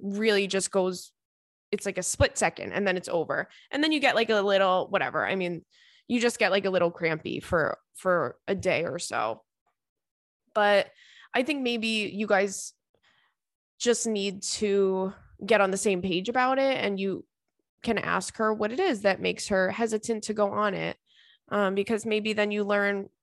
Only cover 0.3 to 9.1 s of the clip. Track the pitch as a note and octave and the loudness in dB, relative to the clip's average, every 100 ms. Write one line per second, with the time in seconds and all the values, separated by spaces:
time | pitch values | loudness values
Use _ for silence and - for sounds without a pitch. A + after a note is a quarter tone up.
0.3 | G3+ G3 F#3+ - G3 F#3 F3+ - _ _ | 2 2 0 0 0 0 -2 -10 _ _
1.3 | _ _ _ _ G#3 G3+ F3+ F3+ - - | _ _ _ _ -6 -4 -4 -4 0 0
2.3 | - F3 - F#2+ C3+ G3+ F3+ - E3+ D3 | 2 -2 -2 -6 -2 0 0 -2 -2 -2
3.3 | D3 F#3+ - _ C#4 D#4 D4+ C4 A3+ A3+ | -4 -6 -12 _ -2 0 2 2 2 2
4.3 | G#3+ G3 G3 F#3+ F#3 - F#3+ C3 D3 G2 | 2 4 4 4 2 0 -2 -2 -2 -2
5.3 | F#3+ F3 E3+ - _ _ _ - A#3+ A#3 | -2 -4 -6 -12 _ _ _ -4 0 0
6.3 | - G3 G3 G3 F#3 F3 - E3 D#3+ D#3+ | 2 2 2 2 2 2 0 -2 -2 -4
7.3 | - - E3+ D3 - _ - F#3+ F3 B2 | -8 -2 0 0 -2 _ -6 0 0 0
8.3 | - - F#3+ F#3 C#3+ E3 C3+ - | -6 -6 -2 0 0 -2 -6 -6